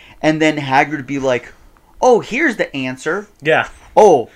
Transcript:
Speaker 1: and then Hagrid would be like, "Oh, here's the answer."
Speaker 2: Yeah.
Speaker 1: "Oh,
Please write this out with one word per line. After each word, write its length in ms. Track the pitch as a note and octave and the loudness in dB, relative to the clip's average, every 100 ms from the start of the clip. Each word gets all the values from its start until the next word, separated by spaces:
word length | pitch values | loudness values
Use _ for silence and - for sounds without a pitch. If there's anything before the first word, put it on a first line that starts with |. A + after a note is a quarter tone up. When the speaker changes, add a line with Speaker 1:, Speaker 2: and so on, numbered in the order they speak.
| - - | -20 -4
Speaker 1:
and 200 | D3+ D#3 | -2 0
then 160 | D#3 D3 | 0 -2
Hagrid 380 | C#3 C3+ D3+ D3+ | 0 0 0 -4
would 80 | C3 | -8
be 120 | C#3 | -4
like, 340 | C3+ A#2+ - - - _ _ _ | -2 -2 -6 -20 -20 _ _ _
"Oh, 200 | B3+ A3 | 0 0
here's 340 | C3+ A#3+ D#4+ F#3+ | 0 -4 -4 -4
the 180 | E3 C#3 | -6 -6
answer." 520 | C3 B2+ D#3 F#3+ G#3 _ | -8 -8 -6 -6 -8 _
Speaker 2:
Yeah. 260 | D3 C#3+ - - - - | -2 0 -2 -10 -2 4
Speaker 1:
"Oh, 340 | G#3 C#3+ G#2+ | 6 4 0